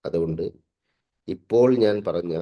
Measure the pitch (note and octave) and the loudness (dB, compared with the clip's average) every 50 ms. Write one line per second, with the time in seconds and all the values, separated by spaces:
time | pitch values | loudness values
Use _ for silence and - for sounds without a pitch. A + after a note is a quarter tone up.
0 | _ D#2 D#2 E2 E2 E2 D#2+ D#2+ E2+ - - _ _ _ _ _ _ _ _ _ | _ -4 -4 -2 -2 -2 -4 -6 -6 -8 -8 _ _ _ _ _ _ _ _ _
1 | _ _ _ _ _ - E2 - _ _ A#2 A#2+ A#2+ B2+ B2+ A#2+ A2 G#2 G#2 G#2 | _ _ _ _ _ -12 -12 -12 _ _ 2 4 4 4 4 4 2 2 2 0
2 | G#2 G2 E2 F2 E2+ E2+ D#2+ E2 | -4 -4 -4 -4 -4 -4 -6 -6